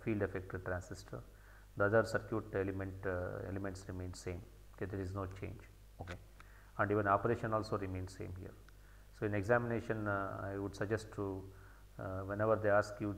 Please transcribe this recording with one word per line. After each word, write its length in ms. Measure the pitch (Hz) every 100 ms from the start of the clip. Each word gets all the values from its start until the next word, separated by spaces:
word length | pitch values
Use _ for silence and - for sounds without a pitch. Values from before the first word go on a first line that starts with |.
field 160 | 117 104
effector 440 | 98 95 90 92
transistor. 580 | 92 90 - 98 - 120 - - - - - -
The 100 | 101
other 200 | 113 107
circuit 380 | 104 - 110 -
element, 400 | 101 98 95 95 95 98
uh, 420 | 90 92 101 98
elements 340 | 95 98 92 -
remain 260 | 92 92
same. 280 | 90 92 87 - - - -
Okay, 100 | 95
there 160 | 98
is 120 | 92
no 120 | 98 95 98
change. 200 | 95 - - - - -
Okay, 140 | - 87 - - - - - -
and 140 | 101
even 160 | 104 98
operation 460 | 98 117 113 113
also 240 | 110 107 104
remains 380 | 95 92 90 -
same 180 | 95 92
here. 140 | 92 - - - - - - -
So, 60 | 107
in 80 |
examination, 760 | 104 98 120 120 113 - 110 104
uh, 440 | 98 98 107 101
I 40 | 101
would 180 | 98 -
suggest 320 | 104 110 - -
to, 260 | 98 95 95 - - - - -
uh, 220 | 101 95 98
whenever 320 | 101 110 107
they 120 | 104
ask 240 | 104 101 -
you 160 | 104